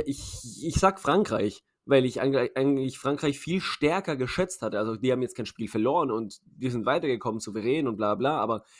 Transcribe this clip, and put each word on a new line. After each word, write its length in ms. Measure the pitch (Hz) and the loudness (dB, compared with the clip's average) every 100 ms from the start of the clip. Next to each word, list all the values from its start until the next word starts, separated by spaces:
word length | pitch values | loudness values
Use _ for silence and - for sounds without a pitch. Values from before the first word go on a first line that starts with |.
| 151 | -2
ich, 600 | 139 - - - - 165 | -4 -8 -12 -14 -8 -4
ich 80 | - | 2
sag 240 | 190 190 | 2 2
Frankreich, 640 | - 170 214 110 104 - _ _ | 2 2 2 0 -2 -4 _ _
weil 200 | - 135 | 4 4
ich 160 | 127 - | 4 0
eigentlich, 360 | 135 135 123 131 | 2 2 2 2
eigentlich 420 | 135 139 131 - | 2 2 0 -4
Frankreich 420 | 135 143 151 139 | -2 0 0 -2
viel 200 | - 185 | -2 -2
stärker 560 | - - 147 180 196 139 | -2 0 2 2 -2 -2
geschätzt 460 | 123 - 185 - | -2 0 -2 -2
hatte. 160 | 110 101 | -4 -2
Also 160 | 110 | -2
die 160 | 110 127 | 0 2
haben 120 | 127 | 2
jetzt 140 | 123 - | 0 -4
kein 100 | 110 | -8
Spiel 220 | - 107 | -6 -4
verloren 440 | 110 117 147 139 | 0 2 2 0
und 280 | 110 107 - | -2 -4 -10
die 260 | _ - 127 | _ -6 -4
sind 160 | 120 107 | -2 0
weitergekommen, 540 | 139 151 120 120 110 | 0 2 0 -2 -4
souverän 480 | 110 104 107 151 135 | -6 -4 0 0 0
und 80 | 104 | 0
bla 180 | 107 | 2
bla, 240 | 104 127 151 | 2 2 0
aber 240 | 110 110 - | 0 -2 -6